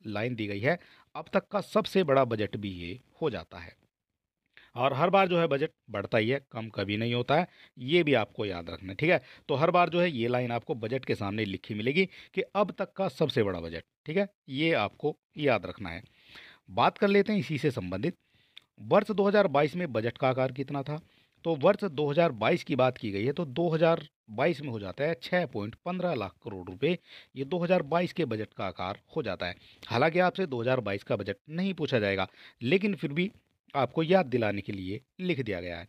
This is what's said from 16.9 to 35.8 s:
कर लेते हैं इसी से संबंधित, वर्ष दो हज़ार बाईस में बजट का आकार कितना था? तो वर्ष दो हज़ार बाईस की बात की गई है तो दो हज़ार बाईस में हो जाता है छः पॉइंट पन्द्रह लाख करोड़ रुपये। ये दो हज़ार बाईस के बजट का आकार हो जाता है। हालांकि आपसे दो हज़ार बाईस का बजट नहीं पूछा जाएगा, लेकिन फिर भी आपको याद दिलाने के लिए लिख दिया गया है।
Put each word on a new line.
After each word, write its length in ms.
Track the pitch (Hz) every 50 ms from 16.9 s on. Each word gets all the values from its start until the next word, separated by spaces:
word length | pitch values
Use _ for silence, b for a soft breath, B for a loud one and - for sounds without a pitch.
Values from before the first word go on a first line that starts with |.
| - -
कर 100 | 208 202
लेते 260 | 202 202 190 - 214
हैं 60 | 196
इसी 180 | 131 - 156 131
से 140 | - 147
संबंधित, 460 | 127 110 92 90 92 95 110 175 - _ _ b b b b b b b b b _ -
वर्ष 300 | 107 110 160 202 - -
दो 160 | 208 185 196 202
हज़ार 200 | 196 214 196 160
बाईस 280 | 135 139 151 143 135
में 160 | 180 180 151 113
बजट 240 | 113 107 120 - -
का 120 | 139 131
आकार 220 | 127 127 131 131
कितना 320 | 123 135 135 135 143 143 135
था? 160 | 147 151 160 - b b b b b b b -
तो 100 | 165 165
वर्ष 280 | 139 131 180 208 - 208
दो 260 | 190 139 135 151 143
हज़ार 220 | 143 170 170 165
बाईस 320 | 127 104 110 127 180 165 -
की 120 | - 147
बात 220 | 127 131 127 127 -
की 140 | - 107
गई 140 | 95 98 107
है 80 | 135 143
तो 120 | - 175
दो 240 | 135 123 160 170 175
हज़ार 360 | 160 156 170 165 165 160 151 - _ _ _ -
बाईस 300 | 107 110 139 170 175 131
में 80 | 147 139
हो 100 | 113 107
जाता 240 | 101 92 90 - 143
है 160 | 160 170 165 -
छः 220 | - 180 180 170
पॉइंट 300 | 127 - 110 101 110 120 - -
पन्द्रह 280 | 175 180 180 180 175 160
लाख 180 | 117 98 92 - _ -
करोड़ 220 | 117 98 92 87 92
रुपये। 300 | 92 90 139 160 180 - B B B B B B B
ये 100 | 127 139
दो 140 | 135 185 175
हज़ार 220 | 170 170 185 180 160
बाईस 300 | 135 160 170 180 - -
के 120 | 175 160
बजट 280 | 123 110 107 107 - _
का 120 | - 107
आकार 340 | 95 - - 92 92 104 - _ _ -
हो 80 | - -
जाता 220 | 104 90 - 90
है। 100 | 87 90 - B B B B B B
हालांकि 320 | 113 117 143 165 156 175
आपसे 260 | 180 175 170 - 190
दो 160 | 151 127 117
हज़ार 180 | 113 127 131 127
बाईस 240 | 107 101 98 104 -
का 120 | - 127
बजट 220 | 101 98 101 98 - _ -
नहीं 240 | 156 170 185 196 180
पूछा 260 | - 156 135 135 117
जाएगा, 280 | 104 98 98 95 92 - B B B B B B
लेकिन 340 | 110 123 170 196 190 208 196
फिर 180 | - - 147 143
भी 180 | 165 180 202 - _ _ _ _ _ _ _ -
आपको 280 | 143 127 127 - 165 165
याद 220 | 151 185 190 175
दिलाने 360 | 127 120 123 110 104 104 101
के 100 | - -
लिए 280 | 104 95 92 92 101 120 - _ _ -
लिख 200 | 185 180 165 127
दिया 200 | 127 104 95 87
गया 160 | 87 87 85
है। 100 | 82